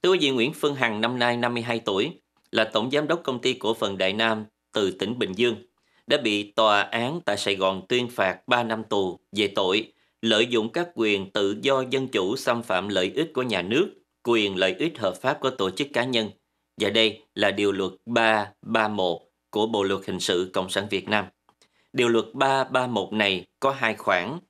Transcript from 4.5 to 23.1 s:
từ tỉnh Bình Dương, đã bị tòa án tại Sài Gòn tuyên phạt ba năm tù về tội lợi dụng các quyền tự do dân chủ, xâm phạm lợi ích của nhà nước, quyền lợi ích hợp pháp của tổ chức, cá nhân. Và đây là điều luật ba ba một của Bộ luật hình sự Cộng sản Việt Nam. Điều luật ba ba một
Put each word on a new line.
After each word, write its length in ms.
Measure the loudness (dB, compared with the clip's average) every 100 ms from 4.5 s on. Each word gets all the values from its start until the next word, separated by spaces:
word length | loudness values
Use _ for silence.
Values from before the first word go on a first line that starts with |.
| _ _
từ 200 | 0 0
tỉnh 280 | 0 -4 -2
Bình 120 | -4
Dương, 220 | 0 0 0 -10 _ _ _ -2
đã 100 | 0
bị 340 | 2 -2 -2
tòa 300 | 2 4 4
án 400 | 2 -2 -2 -4 -4
tại 120 | -2
Sài 180 | -2 2
Gòn 260 | 0 0 -2
tuyên 200 | -2 -2
phạt 380 | 0 0 0 0
ba 160 | 0
năm 200 | 2 -4
tù 360 | -2 0 0 -4 _
về 160 | -2 0
tội 460 | 2 2 0 -2 _ _ _
lợi 240 | 2 4 4
dụng 240 | 2 0
các 180 | -4 -6 0
quyền 360 | 2 2 0
tự 240 | 0 0 0
do 220 | 0 0 0
dân 180 | -2 -2
chủ, 280 | -2 0 -2
xâm 280 | 0 -2
phạm 240 | 0 -2 0
lợi 240 | 0 0 -2
ích 160 | -4
của 80 | -2
nhà 200 | -2 -2
nước, 320 | 0 0 0 -4 _ _
quyền 320 | 0 2 2 2
lợi 200 | 0 0
ích 200 | -4 -2
hợp 140 | -4 -2
pháp 180 | -4 -2
của 100 | -4
tổ 200 | -2 -4
chức, 180 | -2 -4
cá 100 | -2
nhân. 260 | 0 -2 -2 -8 _ _ _ -4
Và 120 | 0
đây 320 | 4 2 0 _ 0
là 160 | 0
điều 200 | 2 0
luật 200 | 0 -4 -6 -2
ba 460 | 2 4 2 -2 _
ba 260 | -4 0 0
một 340 | 0 -2 -2 _ _ _
của 180 | -2 0
Bộ 160 | 0
luật 180 | 0 -2 -4
hình 140 | -6
sự 300 | 0 0 0
Cộng 160 | -4 -2
sản 180 | -4 -2
Việt 200 | -6 -2
Nam. 160 | -2 -2 _ _ _ _ _ _
Điều 160 | 0 2
luật 160 | 2 0
ba 300 | 0 2 2
ba 240 | 0 -2 0
một 260 | -2 -2